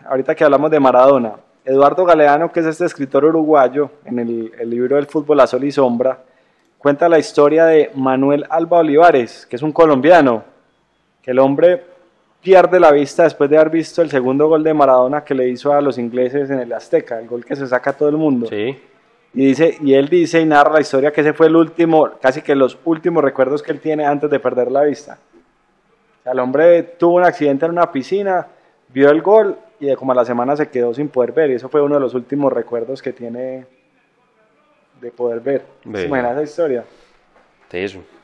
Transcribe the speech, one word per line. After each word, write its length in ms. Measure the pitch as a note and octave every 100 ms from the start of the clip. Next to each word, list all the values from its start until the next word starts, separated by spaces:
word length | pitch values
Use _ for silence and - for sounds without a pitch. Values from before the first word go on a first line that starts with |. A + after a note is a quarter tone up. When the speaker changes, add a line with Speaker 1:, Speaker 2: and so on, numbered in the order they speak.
Speaker 1:
ahorita 300 | - C3+ C3
que 100 | D#3
hablamos 260 | D3+ C3+ D3+
de 80 | D3+
Maradona. 540 | C3+ B2 C3 C#3 A2+ G#2 _ _
Eduardo 400 | - C3+ C#3+ D3+
Galeano, 480 | F3+ D#3+ D3 D3 E3
que 80 | F3
es 60 | D#3+
este 180 | D#3
escritor 400 | F3 - C3+ C#3
uruguayo, 640 | D3+ D#3+ D#3 D3+ B2+ C3+ C#3+ -
en 140 | - A#2+
el, 340 | A#2 A#2 A2+ A#2
el 100 | A#2
libro 280 | A#2+ B2 C#3+
del 100 | C#3
fútbol 340 | D#3+ C#3+ D3
a 60 | B2
sol 180 | B2+
y 80 | C#3+
sombra, 460 | C#3+ C3 A#2+ B2+ B2+ _ _ _ _ _ _
cuenta 320 | C#3+ C#3+ E3+
la 80 | E3
historia 500 | - - D3 D#3 E3
de 260 | D#3+ C#3+
Manuel 500 | C#3 C3 C3 C#3 D3 -
Alba 280 | D#3+ E3 E3+
Olivares, 680 | D#3 C#3+ F3 C#3+ A2+ - -
que 60 |
es 80 | A#2+
un 80 | D#3
colombiano, 720 | D3 D#3+ C3+ D3 F3 C3+ A2+ - _ _ _ _ _ _ _
que 80 | -
el 80 | B2+
hombre 420 | C3+ C#3+ F3 F3 - _ _ _ _ _
pierde 380 | F3+ F#3 E3+ F3+
la 100 | E3
vista 320 | D3 C#3 -
después 260 | E3 - C#3+
de 80 | D3+
haber 140 | D#3
visto 320 | E3 D#3 -
el 80 | D#3+
segundo 380 | C#3 B2+ C#3 D#3
gol 160 | D#3+
de 100 | D#3
Maradona 480 | D#3 C#3 B2+ B2+ D3
que 100 | D3
le 160 | C3+ B2+
hizo 240 | B2 C#3+
a 80 | C#3+
los 160 | C#3+ B2+
ingleses 540 | A#2+ B2 B2+ C#3+ C3+
en 80 | C3+
el 140 | A#2
Azteca, 480 | A2+ - E3 - A#2
el 80 | A#2
gol 160 | A#2+
que 100 | A#2+
se 140 | C#3 C3
saca 220 | B2 C#3
a 20 |
todo 160 | C3+ D3
el 80 | D3+
mundo. 320 | D#3 B2+ A2+
Speaker 2:
Sí. 280 | G#2+ A2 C3+ _ _ _ _ _
Speaker 1:
Y 140 | B2+ C3+
dice, 300 | C3 E3 -
y 140 | C#3+
él 140 | C3+ C#3+
dice 320 | F3+ E3 E3
y 40 |
narra 280 | D#3+ D3 D3+
la 80 | D#3
historia 320 | C#3 C3+ D3
que 80 | D3
ese 120 | D3+
fue 140 | D3 D#3+
el 80 |
último, 560 | D#3+ D#3+ E3 E3 D#3+ C3 -
casi 220 | C3 C#3
que 140 | - C#3
los 200 | B2+ -
últimos 380 | E3 D#3+ F3 E3
recuerdos 400 | C#3 C3+ C3 D3
que 80 | D#3
él 80 | C#3+
tiene 260 | D#3 D3+
antes 240 | D3 D3 D3
de 120 | C#3+
perder 320 | B2+ B2 B2
la 100 | C3+
vista. 360 | D3 B2+ - - _ _ _ _ _ _ _ _ _ _
O 40 |
sea, 80 | B2+
el 80 | B2+
hombre 420 | B2+ C#3 E3+ E3+
tuvo 320 | E3 - E3+
un 100 | F3
accidente 400 | F3 - D3 C#3
en 60 | E3
una 220 | E3+ E3
piscina, 560 | C#3 F3 G3 G3 F3+ - _ _ _ _
vio 200 | B2+ C#3
el 140 | D#3
gol 340 | F3 G#3+ G3+ D3 - _
y 80 | C#3
de 100 | B2+
como 140 | C3
a 60 | B2
la 80 |
semana 320 | A#2+ A#2+ B2 D3
se 120 | D3
quedó 240 | B2+ A#2+
sin 160 | A#2 D3
poder 200 | B2+ A#2+
ver, 200 | C3 D3+
y 40 |
eso 140 | B2 B2+
fue 120 | D3+
uno 140 | C#3+
de 60 | D3
los 140 | B2+
últimos 380 | B2+ A#2+ C#3+ C#3
recuerdos 480 | A#2+ A2+ A#2+ A2+ C3
que 120 | C3+
tiene 540 | B2 A#2+ A#2 C3 C3 B2 _ _ _ _ _ _ _ _ _ _ _ _ C3
de 100 | A#2+
poder 300 | - A#2+ A#2
ver. 240 | B2+ C#3 - _
Speaker 2:
Ve. 180 | A#2 G#2+
Speaker 1:
¿Se 40 | D3+
imagina 240 | C#3 B2
esa 120 | C3
historia? 400 | D3+ D#3+ D#3+ A#2+ A2 _ _ _ _ _ _ _ _
Speaker 2:
Teso. 320 | F2+ G2 F#2+ E2+ _